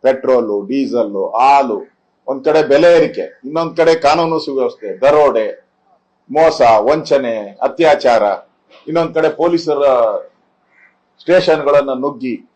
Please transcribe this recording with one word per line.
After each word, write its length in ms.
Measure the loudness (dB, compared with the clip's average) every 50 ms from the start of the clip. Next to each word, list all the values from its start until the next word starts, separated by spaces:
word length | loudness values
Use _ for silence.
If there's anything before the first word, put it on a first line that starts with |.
ಪೆಟ್ರೋಲು, 600 | 0 0 -2 0 0 0 0 0 0 -2 -4 -6
ಡೀಸೆಲ್, 720 | -4 -4 -4 -4 -4 -2 -2 -4 -4 -4 -4 -6 -6 -4 -2 0
ಹಾಲು, 440 | 2 4 4 4 2 0 -4 -8 -8 _ _ _ _ _ _ _ _ -10
ಒಂದ್ 160 | -10 -4 -2
ಕಡೆ 200 | 0 0 0 2
ಬೆಲೆ 340 | 2 2 4 4 6 6 4
ಏರಿಕೆ, 440 | 2 0 -2 -8 -10 -10 -12 _ _
ಇನ್ನೊಂದ್ 320 | -8 -6 -6 -6 -6 -2 0
ಕಡೆ 180 | 2 2 2
ಕಾನೂನು 440 | 2 2 0 2 2 0 -2 -4 -4
ಸುವ್ಯವಸ್ಥೆ, 640 | -6 -6 -4 -2 -4 -4 -4 _ -12 -12 -8 -2
ದರೋಡೆ, 680 | 0 2 4 4 2 2 2 0 -4 -4 -8 -12 _ _ _ _ _ _ _ _ _ _ _ _ _ _
ಮೋಸ, 300 | -2 2 2 2 2 4 4 4 4 4
ವಂಚನೆ, 760 | 2 2 0 -2 0 0 -2 0 0 -2 -6 -6 -8 -12 -12 -6
ಅತ್ಯಾಚಾರ, 640 | -6 -6 -2 0 2 2 2 2 2 2 2 2 2 0 -2 -4 -8 _ _ _ _ _ _ -20 _ -6
ಇನ್ನೊಂದ್ 260 | -4 -4 -4 -2 -2
ಕಡೆ 160 | -2 -2 -2
ಪೊಲೀಸರ 540 | -2 -2 -2 0 0 -2 -2 -2 -2 0 2 2 2 2 0 0 -2 -4 -10 -12 _ _ _ _ _ _ _ _ _ _ _ _ _ _ _ _ _ _
ಸ್ಟೇಷನ್ಗಳನ್ನ 680 | -4 2 2 2 2 2 -2 0 0 2 2 2 2 0 -4
ನುಗ್ಗಿ 420 | -6 -6 -8 -8 -6 -8 -8 -8 -8 -12 _ _